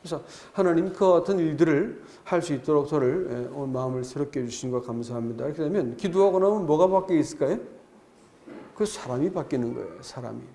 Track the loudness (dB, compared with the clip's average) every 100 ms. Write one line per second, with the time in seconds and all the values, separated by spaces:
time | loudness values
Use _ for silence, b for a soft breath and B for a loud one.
0 | -8 -10 -10 B B 0 2 2 0 2
1 | 4 6 4 0 0 2 4 4 2 -6
2 | B B -2 -2 0 -4 2 2 4 2
3 | 2 2 -2 -6 -6 -6 -4 -2 -2 -4
4 | -6 -4 -4 -4 -6 -6 -4 -4 -4 -6
5 | -6 -6 -6 -4 -6 -4 -2 0 -2 -2
6 | -2 4 4 6 4 2 2 4 6 4
7 | 2 2 0 0 -2 -2 -6 -18 -20 -20
8 | _ _ -20 _ -20 -20 -20 -4 -4 -4
9 | -6 -2 -2 -2 -4 -2 -2 -6 -10 -12
10 | -16 -12 -12 -12 -16